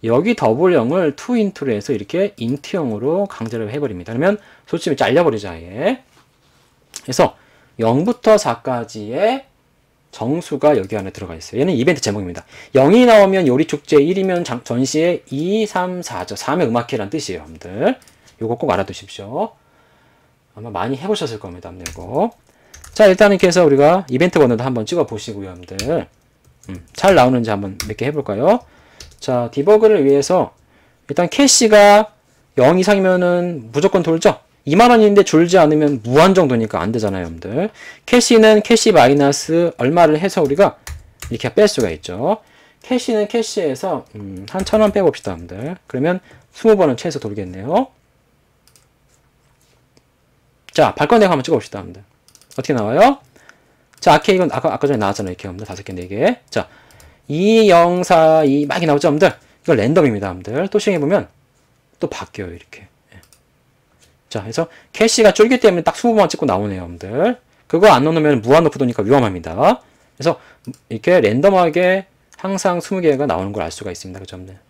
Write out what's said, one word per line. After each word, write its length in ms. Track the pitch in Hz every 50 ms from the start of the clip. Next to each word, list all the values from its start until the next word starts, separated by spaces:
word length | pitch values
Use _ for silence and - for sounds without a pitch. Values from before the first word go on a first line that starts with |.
| -
여기 320 | 113 117 135 170 220 240
더블형을 800 | - - 113 113 127 170 185 180 147 113 120 156 190 180 151 139
투 220 | - - - 247 240
인트로 340 | 214 196 180 - 147 135
해서 220 | 113 104 - - 139
이렇게 400 | 104 104 _ - 170 196 202 - -
인트형으로 920 | 117 113 131 139 - - - 190 156 123 110 101 113 139 165 190 202 196
강제로 420 | - - 113 113 110 117 113 104
해버립니다. 440 | 113 147 143 131 104 87 87 104 113
그러면 240 | 117 156 185 208 208 _ _ _ _ _ _
소수점이 300 | - 165 - 180 147 -
잘려버리죠, 520 | 127 101 123 160 175 160 113 107 101 95
아예. 540 | 85 82 85 87 92 113 147 196 262 254 _ _ _ _ _ _ _ _ _ _ _ _ _ _ _ _ _ _ - - _
그래서 320 | - 127 - 175 - - _ _ _ _ _ _ _ _ -
영부터 580 | 113 113 117 135 170 214 240 - _ - 220 202
사까지의 1080 | - 147 117 - _ - 127 120 117 - - 113 104 104 120 147 190 220 262 277 269 _ _ _ _ _ _ _ _ _ _ _ _ _
정수가 640 | - - 110 117 143 170 170 - 151 135 - 151 147 117
여기 200 | 98 92 113 104
안에 140 | 98 98
들어가 240 | - - 101 87 85
있어요. 260 | 80 - - - 110
얘는 120 | 139 185 180
이벤트 280 | 120 123 165 175 135
제목입니다. 420 | - 113 101 107 98 87 87 - - _ - - - _ _
영이 320 | 131 135 147 190 240 247
나오면 400 | 240 226 214 202 190 190 190 180 139
요리축제, 500 | 123 135 156 - - 143 _ - - 147
일이면 460 | 139 160 185 196 190 190 180 175 175
장-, 200 | - 123 123 -
전시회, 600 | - 123 120 131 131 - 156 160 175 175 151 _ _
이, 360 | 139 135 156 180 202 220 220 208
삼, 340 | - 190 180 180 180 180
사죠. 340 | 165 - 123 87 90 - 104
삼의 320 | - - - 143 180 175 120
음악회란 420 | 113 120 117 - - 117 104 98
뜻이에요, 320 | - 160 139 - 95 80
여러분들. 580 | 78 82 82 78 - 85 92 104 143 208 262 - _ _ _ _ _ _ _ _
요거 140 | 113 110 120
꼭 160 | 117 - 143
알아두십시오. 800 | 90 95 98 - 98 - 104 95 - - 101 101 120 156 208 226 _ _ _ _ _ _ _ _ _ _ _ _ _ _ _ _ _ _ _ _ _
아마 160 | 107 110 117
많이 260 | 107 87 92 117 139 123
해보셨을 420 | 151 196 214 202 170 135 117 104
겁니다, 300 | - 95 87 90 - 85
여러분들, 220 | 90 92 90 -
이거. 400 | 78 80 87 90 113 147 190 233 - _ _ _ _ _ _ _ _ - - - -
자, 120 | - 214
일단 260 | 202 185 180 214 202
이렇게 160 | 202 180 - 185
해서 160 | 165 180 175
우리가 420 | 151 139 135 143 151 175 190 190 -
이벤트 300 | 127 127 165 180 - 175
번호도 240 | 147 123 120 110 123
한번 220 | 135 127 120 110
찍어보시고요, 600 | - 175 175 147 - 120 104 - - 110 101 98
여러분들. 640 | 95 90 87 90 - 95 95 - 127 160 160 92 _ _ _ _ _ _ _ _ _ _ _ _ -
음, 160 | 95 90 - _ _
잘 220 | - - 190 190
나오는지 340 | 156 123 123 131 123 117 113
한번 280 | 107 98 101 98 98 - - -
몇 100 | 104 -
개 80 | 110 135
해볼까요? 520 | 151 151 135 - 104 101 123 170 220 247 - _ _ _ _ _ _ _ - - _ _
자, 300 | - - 127 123 120 117
디버그를 540 | - 139 139 185 214 214 220 220 214 185 139
위해서 480 | 139 139 143 139 - 180 185 139 - _ _ _ _ _ _ _ _ _ _ _ _
일단 180 | 143 - 175 170
캐시가 840 | - - 285 269 - - 254 220 214 208 202 208 202 208 214 214 _ _ _ _ _ _ _ _ _ -
영 220 | 123 135 170 185
이상이면은 920 | 185 196 208 196 190 185 185 180 180 175 175 175 175 175 175 147 113 113
무조건 320 | 117 139 156 190 - 190 165
돌죠? 360 | 165 160 165 - 202 - - _ _ _ _ _
이만 260 | - 147 190 233 247
원인데 320 | 247 226 214 208 202 202 196
줄지 340 | - - 156 170 175 175 190
않으면 440 | 165 147 156 151 156 147 147 123 104
무한 300 | 117 127 143 160 190 196
정도니까 460 | 180 175 135 127 117 113 107 - 95
안 120 | 82 101
되잖아요, 300 | 113 120 107 101 95 95
여러분들. 480 | 90 82 82 82 85 90 107 139 185 220 _ - - - - - _
캐시는 560 | - - 247 240 - 240 220 220 220 220 214
캐시 300 | 208 - 233 220 - 220
마이너스 800 | 202 160 123 127 143 143 143 139 143 - - - 160 170 175 170 - -
얼마를 420 | 123 131 160 175 175 156 151 151
해서 220 | 170 196 - - 160
우리가 340 | 135 139 143 202 156 - _ _ - - - - _ _ _ - -
이렇게 240 | 123 113 - 120 -
뺄 140 | - 214 202
수가 220 | - - 117 92
있죠. 460 | 80 78 - - 87 98 123 165 208 214 _ _ _ _ _ _ _ _ _
캐시는 440 | - 254 247 247 - 233 214 208 202
캐시에서, 800 | - 233 220 - - 214 180 151 131 127 - 190 165 131 - _ _
음, 300 | 107 104 98 95 90 98 101
한 140 | - 190 190
천 160 | - - 214
원 100 | 214 208
빼봅시다, 400 | 202 208 190 165 - - _ 107
여러분들. 460 | 92 82 85 87 90 95 117 147 180 - _ _
그러면 320 | - 127 135 165 180 185 _ _ - _ _ _
스무 260 | _ - - 226 214 196
번은 200 | 180 151 127 113
최소 220 | - 175 156 139
돌겠네요. 680 | - 110 104 104 98 90 90 95 98 127 165 214 262 - _ _ _ _ _ _ _ _ _ _ _ _ _ _ _ _ _ _ _ _ _ _ _ _ _ _ _ _ _ _ _ _ _ _ _ _ _ _ _ _ _ _ _ _ _ _ _ _ _ _ _ _ _ _ _ -
자, 220 | _ - 151 110 -
발권대금 380 | - 233 156 233 233 208 185
한번 120 | 175 143 131
찍어봅시다, 360 | - 165 120 - - - 104
여러분들. 240 | 92 90 87 98 104 _ _ _ _ _ _ _ _ _ _
어떻게 200 | - 139 - 151
나와요? 460 | 123 107 104 120 156 208 269 277 - _ _ _ _ _ _ - _ _ _ _ _ _ _ _ _
자, 140 | - - 156
아케 200 | 156 - - 196
이건 160 | 185 180 151
아까, 220 | - 123 - 165 98
아까 140 | - - 139
전에 100 | 143 113
나왔잖아요, 340 | 104 98 101 - 104 95
이렇게, 160 | 90 _ - 98
여러분들. 200 | 90 92 110 -
다섯 160 | 95 92 104
개, 100 | - 95
네 140 | 90 90 90
개. 320 | 98 104 139 202 247 - _ _
자, 180 | - 113 92 - _ _ _ _ _ _ _ _ _ _ _ _
이 420 | 143 156 185 208 226 226 220 208
영 320 | 175 170 170 175 175 180
사 420 | 180 - 185 165 160 160 160 160 156
이 220 | 143 135 143 147
막 180 | 143 143 190 170
나오죠, 260 | 160 143 147 - 170
여러분들? 240 | 143 156 196 170 - _ _ _ _ _ _
이거 120 | - 156
랜덤입니다, 520 | 117 98 120 156 185 160 135 110 101 101 95
여러분들. 400 | 90 90 92 98 110 139 180 196
또 100 | - 214
시행해보면 480 | - - 196 165 143 143 190 185 104 - _ _ _ _ _ _ _ _ _ _ _ _ _ _
또 100 | - 156
바뀌어요, 440 | - - - - _ - 98 90 85
이렇게. 340 | 85 - _ - - - _ _ _ _ _ _
예. 60 | 90 _ _ _ _ _ _ _ _ _ _ _ _ _ _ _ _ _ _ _ _ _ _
자, 120 | - 113
그래서 260 | 95 110 117 - 170 - _ - _ _ _
캐시가 400 | - 220 226 - - 226 208 -
쫄기 260 | - 214 233 262 240
때문에 240 | - 220 180 175 160
딱 120 | - - -
스무 180 | - 240 233
번 140 | 214 196 165
찍고 160 | - - -
나오네요, 320 | 147 92 92 - 104 98 92
여러분들. 640 | 90 85 87 85 - 95 107 131 170 233 247 - _ _ _ _ _ _
그거 240 | - 165 190 214
안 140 | 180 120 135
넣어놓으면 360 | 156 165 165 151 151 147 123
무한 220 | 104 117 135 160 170
루프 160 | 151 - -
도니까 240 | 139 123 117 - 101
위험합니다. 760 | 104 135 139 123 107 95 87 80 80 82 98 135 185 233 - _ _ _ _ _ _ _ _
그래서 220 | 135 160 156 - _ _ _ _ _ - - _ _ _
이렇게 320 | 117 110 - - 175 180
랜덤하게 840 | 127 101 107 127 151 202 196 185 180 165 151 175 180 180 185 190 190 _ _ _ _ _ _ _
항상 420 | - 190 196 185 - 196 175 175
스무 220 | 165 - 196 190
개가 240 | 175 160 143 131 143
나오는 260 | 139 85 85 95 98
걸 120 | 104 107 85
알 80 | 80
수가 200 | - - - 101
있습니다. 280 | 90 - - 95 90 95
그죠, 160 | 98 - - 92
여러분들? 220 | 92 92 95 98 _ _